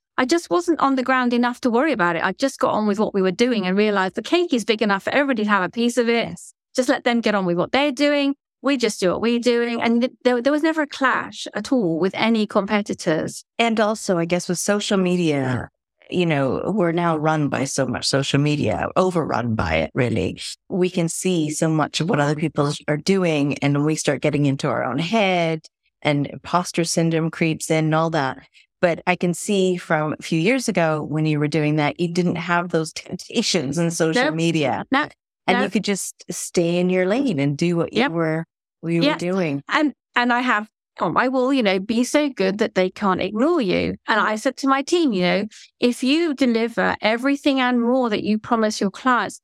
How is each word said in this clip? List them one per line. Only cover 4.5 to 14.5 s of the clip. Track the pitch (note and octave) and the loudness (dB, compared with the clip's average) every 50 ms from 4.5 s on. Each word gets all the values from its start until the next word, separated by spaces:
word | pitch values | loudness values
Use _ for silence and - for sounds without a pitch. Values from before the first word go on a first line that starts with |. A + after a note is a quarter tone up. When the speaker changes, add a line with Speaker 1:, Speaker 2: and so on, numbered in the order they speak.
| - | 0
Speaker 1:
is | A#3+ G3+ | 0 0
big | - A3 G#3+ | 0 -2 0
enough | A#3 G#3 G3+ G3 - | 0 0 0 0 -2
for | - - | 0 0
everybody | C4 C#4+ C4+ C4 G#3+ G#3 | 0 0 0 0 0 0
to | G#3 | 2
have | G#3 G3 F3+ | 2 2 2
a | F3 | 0
piece | - A#3 A#3 A#3+ A#3+ B3+ | -2 -2 -2 0 0 0
of | A#3 A3+ | 0 2
it. | A#3 A#3 A3 E3 | 0 0 -2 -4
Speaker 2:
Yes. | E3+ - - - - _ _ _ - | -8 -12 -16 -20 -20 _ _ _ -4
Speaker 1:
Just | - B3 B3 | -2 0 0
let | C4 - - | 0 0 0
them | B3 A#3+ A#3 | 0 0 2
get | A3 A3 G#3 | 2 2 0
on | G3+ F#3 | 2 2
with | F3 F3 F3 | 0 0 0
what | F3 - - | 0 0 0
they're | C4 C#4+ D4+ C4 | 0 0 0 0
doing. | A#3+ C#4+ C#4+ D4 C#4+ C#4 C#4 C#4 - _ _ _ _ - | 0 2 2 2 2 0 0 -2 -4 _ _ _ _ -2
We | C4 C#4+ B3+ | -2 0 0
just | A#3+ G#3+ - - | 0 -2 -2 0
do | G3+ F3 | 0 0
what | - - | 0 0
we're | - A#3 A#3+ A#3 | 0 0 0 2
doing. | A#3 B3 A#3+ A#3+ A#3+ A#3 A#3 A#3 - | 2 2 2 2 0 -2 -2 -2 0
And | A#3 A#3 A#3+ | 2 2 2
th-, | A#3 B3+ - _ - | 0 0 -4 _ 0
there, | B3 B3 A#3+ | 0 2 2
there | A#3+ C#4 D4 | 2 2 2
was | D4+ D4+ | 2 2
never | D#4+ D#4+ D#4+ | 0 0 0
a | D4+ | -2
clash | C#4+ - - C4+ B3+ A3 E3+ E3+ G#3 G#3+ - - - - | -4 -2 0 0 0 0 0 -2 -6 -10 -12 -12 -10 -8
at | G3+ G#3+ - | -8 -4 0
all | C#4 B3+ G#3+ E3+ E3 D#3+ | 0 2 2 2 0 0
with | F3 G3 - | 0 -2 0
any | - - A3 A#3 A3 G#3+ | 0 0 2 2 2 0
competitors. | G3+ - G#3+ F#3+ G3+ G#3+ G#3 G#3 - F#3+ - - F3+ D#3 E3 - - - - - _ _ - | 0 0 0 0 0 0 -2 -2 -4 -6 -4 -2 -2 0 0 -2 -4 -8 -12 -18 _ _ 0
Speaker 2:
And | A#3 A#3 A3+ A3 | 0 2 2 2
also, | A3 G#3 A3 G#3+ - - F#3+ | 2 2 0 -2 -2 -2 0
I | E3+ E3 | 0 0
guess | E3+ F3 F3+ - | 0 -2 -2 -2
with | - | -2